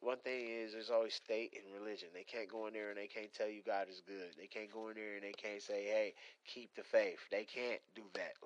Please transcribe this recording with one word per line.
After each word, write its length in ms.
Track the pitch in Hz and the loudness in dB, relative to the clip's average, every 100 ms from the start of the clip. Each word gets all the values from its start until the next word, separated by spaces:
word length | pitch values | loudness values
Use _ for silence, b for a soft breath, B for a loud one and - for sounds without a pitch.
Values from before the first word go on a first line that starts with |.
one 180 | 120 127 | 0 0
thing 280 | 127 127 117 | 0 0 0
is, 260 | 113 113 | -2 -2
there's 180 | 110 110 | -4 4
always 240 | 117 110 - | 6 6 2
state 420 | - 113 117 - | 2 2 2 -4
and 80 | 101 | -10
religion. 360 | 98 107 101 87 | -6 -4 -4 -6
They 100 | 90 | -10
can't 240 | 92 117 98 | -6 -4 -4
go 200 | 110 110 | -2 -2
in 60 | |
there 160 | 110 104 | -2 -2
and 80 | 101 | -4
they 100 | 104 | -4
can't 260 | 113 107 | -6 -8
tell 160 | - 107 | 0 0
you 120 | 107 104 | 0 0
God 220 | 98 95 | 2 2
is 120 | 92 90 | -4 -8
good. 320 | 98 90 76 | -8 -8 -10
They 80 | 98 | -8
can't 260 | 107 107 | -6 -6
go 180 | 110 110 | -6 -6
in 60 | 110 | -6
there 200 | 107 101 | -6 -4
and 80 | |
they 100 | 101 | -6
can't 280 | 104 107 104 | -4 -4 -4
say, 240 | - 101 101 | 0 0 4
"Hey, 280 | 110 104 - B B - | 6 4 0 B B -12
keep 300 | 127 113 - | -10 -10 -10
the 80 | |
faith." 360 | 95 113 101 82 - | 6 8 8 2 0
They 120 | 101 | 0
can't 380 | 110 123 123 110 - 104 | 0 -2 0 0 -4 -14
do 80 | 101 | -8
that. 200 | - 85 - | -4 -4 -6